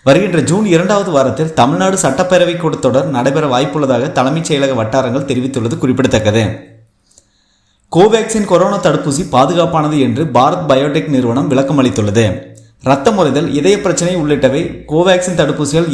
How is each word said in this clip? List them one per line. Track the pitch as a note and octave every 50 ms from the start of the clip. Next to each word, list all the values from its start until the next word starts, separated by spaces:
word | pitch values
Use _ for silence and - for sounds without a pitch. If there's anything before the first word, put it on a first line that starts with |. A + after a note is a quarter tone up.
| -
வருகின்ற | C3 D3 F3+ G#3 F#3 E3+ D#3+
ஜூன் | B2 C3+ E3+ G#3+ A3
இரண்டாவது | G3 E3 D#3+ F3+ F#3+ G#3 G3+ F#3+ F#3+
வாரத்தில் | D#3 C3+ C3 B2 G#2+ D#3 D#3+ D#3+ -
தமிழ்நாடு | - B3+ C#4 - - F#3+ F#3+ F#3+ F#3+
சட்டப்பேரவை | - C#3 C3 - F#3 F3+ F#3 E3+ F3 E3+ E3+
கூட்டத்தொடர் | E3+ E3+ D#3 C#3+ - - B2+ A#2 C#3+ - E3 C3+
நடைபெற | A#2+ B2+ C#3+ C#3 D#3+ D3+
வாய்ப்புள்ளதாக | C#3 B2 B2 C3+ C#3 - D#3 C#3+ C3 B2 A#2 C3 -
தலைமைச் | - C3+ B2+ C3+ D#3 E3 E3 -
செயலக | D#3 C#3 C#3 C3+ C3
வட்டாரங்கள் | A2+ A2 A2 B2 C3+ B2+ A#2+ A#2+ C#3 -
தெரிவித்துள்ளது | - B2+ B2+ B2 C3 - B2 A2 A2+ -
குறிப்பிடத்தக்கது. | - - B2+ A#2+ C3 C3 - - A2 G#2+ G#2+ G#2 A2+ G#2+ F#2+ - - - - - - _ _ _ _ _ _ _ _ _ _ _ _ _ _ _ _ _ _ _ _ _ _ -
கோவேக்சின் | E3 G3 A3 A3 A3+ G#3 A3 - G#3+ G3+
கொரோனா | - F3+ E3+ F3+ G3+ G3 - -
தடுப்பூசி | E3 D3+ D3 - D#3 C3 D3+ F#3+ -
பாதுகாப்பானது | B2 B2 C#3 F3 F3 F3 E3+ - - D#3 D3+ D3+ D#3 D3
என்று | B2+ A#2 A2 C3+ D#3+
பாரத் | C#3+ B2 A#2+ C3 D3+ E3+ - D#3+
பயோடெக் | D3+ C3 C3+ C#3+ D3+ C#3+ D#3+ C#3+ D#3 C#3
நிறுவனம் | B2+ B2+ A#2 A#2 C#3 -
விளக்கம் | - - C3+ C#3 - D3+ C#3 B2+
அளித்துள்ளது. | A#2+ - A2+ G#2 G2+ G2+ A#2 A2+ G2 - - - - - - - _ _ _ -
இரத்த | B2+ - C#4 - A#3
முறைதல், | G#3+ F#3+ E3 C#3 C#3 C#3+ - - C#3
இதய | D3 D3 F#3+ G#3 G3
பிரச்சனை | - F#3 D#3+ - E3+ F3+ F#3
உள்ளிட்டவை | F3 D3 D3 D3 A#2+ C3+ B2 B2+ D#3 E3+ - - - - -
கோவேக்சின் | D3 D#3+ F3 F#3+ F3+ F3+ F3+ F#3+ E3+ D#3+
தடுப்பூசியால் | D3+ C#3+ D#3+ D#3+ D3 C#3 D#3+ E3 E3+ D#3+